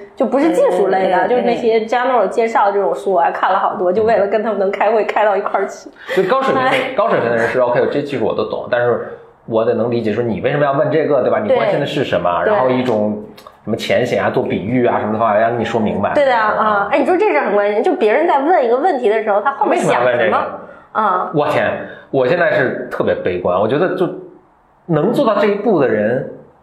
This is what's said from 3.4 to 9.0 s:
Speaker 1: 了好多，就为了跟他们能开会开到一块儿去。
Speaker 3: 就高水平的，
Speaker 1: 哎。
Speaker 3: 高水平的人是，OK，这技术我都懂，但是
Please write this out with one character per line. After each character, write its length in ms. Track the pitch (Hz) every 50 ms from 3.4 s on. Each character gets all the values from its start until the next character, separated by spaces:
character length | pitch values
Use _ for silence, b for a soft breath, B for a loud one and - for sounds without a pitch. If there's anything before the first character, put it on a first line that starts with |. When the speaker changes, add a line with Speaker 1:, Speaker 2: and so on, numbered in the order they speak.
| 240 208
Speaker 1:
了 60 | 185 196
好 160 | 226 180 -
多， 160 | - 185 175
就 120 | 185 220 214
为 120 | 220 226
了 100 | 190 202
跟 140 | 196 226 220 214
他 60 | 233
们 80 | 208 196
能 120 | 196 196
开 200 | 196 - 214 208
会 120 | 226 214 202
开 220 | 208 - 233 208
到 100 | 214 196
一 60 | 196
块 180 | 202 - - 208
儿 80 | 196
去。 220 | - - - - - - B B B 175
Speaker 3:
就 140 | 185 190 185
高 120 | 247 269
水 120 | 262 - -
平 100 | 262 254
的， 60 | 269
Speaker 1:
哎。 80 | 277 262 - - -
Speaker 3:
高 140 | - 214 226
水 100 | 196 143
平 100 | 120 117
的 60 | 120
人 120 | 113 117
是， 120 | 117 - 127
OK， 260 | 123 123 - 139 113 -
这 100 | - 143
技 160 | 135 - 139
术 80 | 117 110
我 80 | 87 85
都 120 | 104 104
懂， 220 | - - - - -
但 100 | 123 120
是 360 | 120 123 113 -